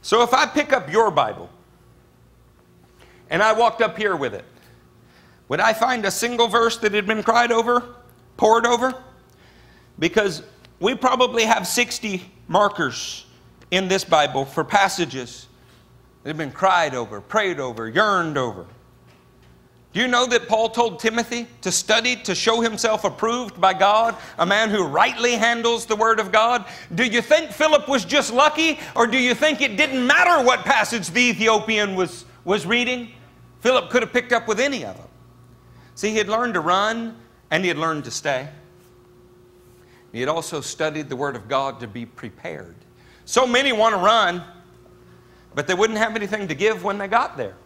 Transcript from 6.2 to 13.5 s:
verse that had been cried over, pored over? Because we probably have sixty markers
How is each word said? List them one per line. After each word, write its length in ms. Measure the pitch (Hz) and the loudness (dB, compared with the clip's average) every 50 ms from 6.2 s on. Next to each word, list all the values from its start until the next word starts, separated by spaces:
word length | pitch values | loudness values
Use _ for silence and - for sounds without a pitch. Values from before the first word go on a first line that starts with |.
| 226 240 240 233 233 | -4 -4 2 0 0
verse 300 | 226 190 233 226 233 226 | 2 4 2 2 2 0
that 160 | - - 208 196 | 0 -2 0 0
had 120 | 214 202 | 0 0
been 160 | 196 220 214 | 0 -2 0
cried 300 | 208 220 226 233 240 233 | 2 2 4 4 4 4
over, 320 | 233 226 226 233 240 247 247 - - - - - - _ - - _ | 2 0 2 2 0 0 -2 -4 -18 -20 -20 -20 -20 _ -20 -20 _
pored 280 | - - 214 220 233 233 | 2 4 6 6 6 4
over? 300 | 240 240 233 240 262 254 254 - - - - _ _ _ _ - - - - - - - - _ _ _ - | 2 2 2 0 -2 -4 -4 -14 -20 -20 -20 _ _ _ _ -20 -20 -20 -20 -20 -20 -20 -20 _ _ _ -2
Because 440 | 156 170 175 214 208 196 160 - - - - - _ - _ _ | -2 0 2 2 0 0 -4 -6 -14 -18 -20 -20 _ -20 _ _
we 160 | 170 214 262 | -2 -2 -2
probably 480 | - - 254 254 247 254 247 - 233 220 | 2 0 0 2 2 2 2 2 0 2
have 240 | 220 226 226 185 | 2 2 2 0
sixty 560 | - - 240 240 233 - - - 214 190 180 - - - - - | -4 0 0 0 0 -2 -8 -6 -6 -6 -8 -8 -12 -20 -20 -14
markers 800 | - 151 190 208 202 202 - 160 131 117 - - - - - - _ _ _ _ - | 0 2 2 2 2 2 -2 -4 -4 -4 -8 -10 -12 -12 -14 -18 _ _ _ _ -20